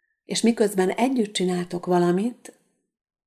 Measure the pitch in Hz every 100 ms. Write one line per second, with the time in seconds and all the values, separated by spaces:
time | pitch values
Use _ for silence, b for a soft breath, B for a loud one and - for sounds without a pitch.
0 | _ _ - 180 226 226 214 196 185 -
1 | 247 262 208 - 185 180 175 175 180 180
2 | 175 180 220 240 - - _ _ _ _
3 | _ _